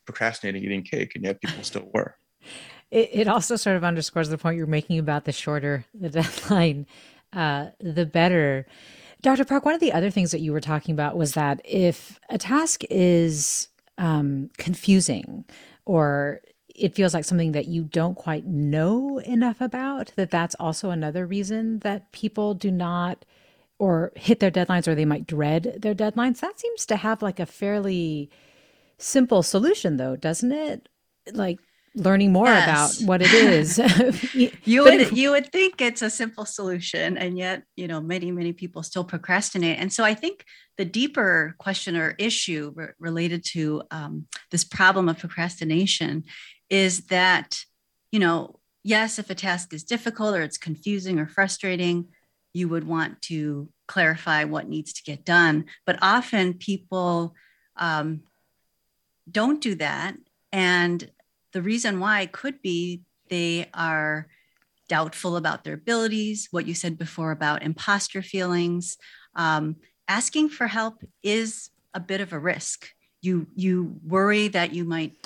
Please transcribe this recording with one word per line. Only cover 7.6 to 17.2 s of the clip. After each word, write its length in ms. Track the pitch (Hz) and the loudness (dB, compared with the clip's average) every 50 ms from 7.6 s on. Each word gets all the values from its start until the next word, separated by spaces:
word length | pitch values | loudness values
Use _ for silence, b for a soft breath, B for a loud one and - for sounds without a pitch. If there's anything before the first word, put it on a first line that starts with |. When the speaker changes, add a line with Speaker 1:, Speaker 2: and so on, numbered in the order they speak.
| 147 - - - | -4 -8 -12 -10
Speaker 2:
the 260 | - 170 151 170 170 | -8 -4 -2 -2 0
better. 600 | 151 - 170 170 180 180 170 151 139 135 135 135 B B B B B B B B B B B - | 0 2 2 4 4 4 4 4 2 2 0 -4 B B B B B B B B B B B 2
Doctor 220 | 262 269 262 269 | 2 4 4 2
Park, 200 | - 269 277 - | 2 2 2 2
one 100 | 294 320 | 2 2
of 60 | 330 | 2
the 120 | 339 285 - | 2 2 2
other 180 | 170 180 202 | 2 2 2
things 200 | 185 208 180 160 | 2 0 0 0
that 100 | 170 151 | 0 -2
you 120 | 160 156 147 | -2 -2 -2
were 80 | 151 | -2
talking 340 | - 151 156 147 - - 156 | -2 -2 -2 -2 -2 -2 -2
about 220 | 147 147 147 - | 0 0 0 0
was 180 | 170 160 143 135 | 0 0 0 0
that 260 | 160 147 143 139 - - | 0 0 0 0 -2 -4
if 540 | - - 196 185 175 - - - - - - _ - | -2 0 2 4 2 2 0 -6 -20 -20 -20 _ -6
a 80 | - 196 | -6 -4
task 440 | - 185 254 294 330 320 - - - - | -2 0 0 2 2 0 -2 -4 -4 -2
is, 800 | - 196 180 180 175 170 170 165 156 147 147 - - - - - _ _ _ _ _ - | 2 4 6 6 6 6 4 2 0 -2 -2 -2 -4 -4 -6 -8 _ _ _ _ _ -4
um, 520 | 180 165 156 151 147 139 139 135 139 - _ | 0 0 2 2 2 0 0 -2 -4 -8 _
confusing 880 | - - 170 180 - - 196 196 190 170 - 131 95 - - - - - B B B B B B B B | -8 -6 -6 -6 -2 2 4 4 4 4 2 -2 -4 -6 -10 -12 -14 -14 B B B B B B B B
or 560 | - 185 165 151 147 143 143 143 143 143 - - _ _ _ _ _ - | 0 2 2 4 2 2 0 -2 -2 -4 -8 -12 _ _ _ _ _ -8
it 200 | - 220 175 - | -4 -4 -2 0
feels 180 | - 190 175 160 | 2 2 2 2
like 140 | 165 | 0